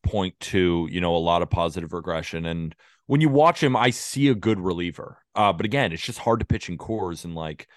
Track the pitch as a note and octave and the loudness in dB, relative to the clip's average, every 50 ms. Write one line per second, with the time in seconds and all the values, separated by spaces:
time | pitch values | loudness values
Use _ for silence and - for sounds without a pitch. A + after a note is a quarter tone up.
0 | - - - G#2 F#2 F#2 - _ - - - G2 F#2 F2 E2+ E2+ E2+ - - F2+ | -6 -4 -2 -2 -2 -4 -6 _ -10 -2 2 2 4 4 4 2 0 -2 -4 -2
1 | F2+ F2 E2+ E2+ E2 E2+ E2+ E2+ F2 D#2+ - F2+ E2+ E2+ D#2 F2+ E2 D#2+ - F2 | 0 0 0 2 2 2 2 2 2 0 0 0 0 -2 -2 -4 -8 -8 -8 -8
2 | D#2+ F2+ E2 D#2+ E2 - - E2 E2 E2 E2+ E2+ E2 D#2+ - _ _ _ _ _ | -6 -4 -4 -4 -6 -6 -8 -6 -6 -4 -4 -4 -6 -6 -8 _ _ _ _ _
3 | _ - C3 D3 D#3 D3+ C3+ C#3+ D3+ E3 E3+ - D#3+ C#3 C3 A2+ A#2 B2+ A#2 - | _ 0 2 4 4 4 6 6 6 6 6 4 2 2 2 4 4 2 2 0
4 | - - - C3+ C#3 C#3+ B2+ G#2 F2+ A2+ A2 G2 F2 F#2 F2 E2+ F2 F2 D#2 - | -6 -8 -2 2 2 2 2 2 2 0 0 2 0 -2 -2 -2 -4 -6 -6 -10
5 | D2+ - - _ _ _ _ G2+ G#2+ G2+ F#2 E2 G2+ A2 G#2 C#3 C3 F#2+ E2 D#2+ | -14 -16 -16 _ _ _ _ 2 4 4 4 2 -2 -2 0 0 0 0 -2 -4
6 | - - A#2+ - - A#2 A2+ A#2 A2+ - - G#2+ - - F2+ D#2 - - A2 A2 | -8 -8 -10 -4 0 0 2 2 2 0 -2 -2 -2 -8 -10 -10 -6 -6 -6 -4
7 | G2 F2+ E2+ E2 - E2+ E2 E2 D#2+ D#2 D2+ - - _ _ | -4 -6 -6 -8 -10 -10 -10 -8 -8 -8 -8 -10 -16 _ _